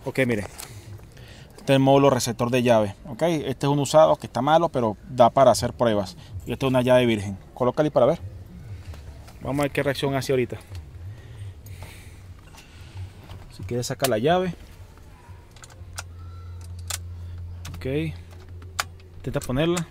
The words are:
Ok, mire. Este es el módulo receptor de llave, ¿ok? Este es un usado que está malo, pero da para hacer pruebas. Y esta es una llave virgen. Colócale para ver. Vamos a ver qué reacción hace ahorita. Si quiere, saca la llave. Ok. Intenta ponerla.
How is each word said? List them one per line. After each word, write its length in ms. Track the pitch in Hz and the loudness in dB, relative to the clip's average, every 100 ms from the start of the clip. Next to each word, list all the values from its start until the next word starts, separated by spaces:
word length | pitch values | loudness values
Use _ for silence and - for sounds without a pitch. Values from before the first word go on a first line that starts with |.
Ok, 180 | - 127 127 | -6 0 0
mire. 220 | 113 95 - - - - - - - - - - - | 0 -4 -12 -16 -16 -16 -18 -18 -20 -20 -20 -20 -16
Este 160 | - | 0
es 20 | 135 | 4
el 40 | |
módulo 300 | 135 139 139 | 6 8 8
receptor 400 | 127 120 113 120 | 4 0 -2 0
de 140 | 127 | 2
llave, 320 | 120 113 107 98 - | 6 6 4 -4 -14
¿ok? 140 | 120 | -2
Este 460 | 160 160 131 131 143 | 0 0 -2 -2 0
es 40 | |
un 60 | 143 | 0
usado 380 | 135 156 156 151 | 4 6 6 6
que 100 | 117 | 0
está 160 | - | -2
malo, 280 | 135 160 170 | 4 4 4
pero 280 | 139 117 98 - | 2 0 -2 -8
da 200 | 127 120 | 6 6
para 220 | 127 139 | 8 6
hacer 220 | 107 123 | 6 2
pruebas. 440 | - 120 104 98 - - - - | 0 2 2 0 -8 -14 -12 -8
Y 60 | |
esta 120 | 120 135 | -2 2
es 40 | |
una 100 | 131 | 2
llave 240 | 127 127 123 | 6 6 6
virgen. 320 | 110 98 95 - | 2 -2 -8 -12
Colócale 380 | - 123 120 151 | -2 0 2 2
para 160 | 143 123 | 6 4
ver. 120 | 170 - - - - - - - - - - - - | 4 -4 -14 -16 -18 -16 -16 -14 -16 -16 -16 -18 -12
Vamos 160 | 139 135 | -6 -2
a 40 | |
ver 80 | 143 | 0
qué 120 | - | 0
reacción 320 | 143 131 139 135 | 0 0 0 -2
hace 180 | 123 | 0
ahorita. 240 | 135 120 104 - - - - - - - - - - - - - - - - - - - - - - - - - - - - - - | 0 0 -4 -12 -14 -14 -14 -14 -14 -16 -14 -14 -14 -16 -16 -16 -16 -18 -20 -20 -20 -20 -20 -20 -20 -18 -14 -14 -14 -18 -18 -18 -14
Si 60 | |
quiere, 220 | 95 120 | -6 -4
saca 240 | 120 127 131 | -4 -2 0
la 100 | 110 | 2
llave. 380 | 127 180 185 165 - - - - - - - - - - - - - - - - - - - - - - - - - - - - - - - - | 2 2 0 -6 -14 -18 -20 -20 -20 -20 -20 -20 -20 -20 -20 -18 -16 -14 -14 -14 -16 -16 -16 -14 -14 -14 -8 -8 -8 -12 -12 -12 -12 -12 -12 -10
Ok. 100 | 131 139 160 147 - - - - - - - - - - | -6 -4 -4 -8 -14 -18 -18 -16 -16 -12 -12 -14 -20 -14
Intenta 220 | - 139 | -8 -8
ponerla. 460 | - 127 160 175 165 | -4 -2 0 -2 -6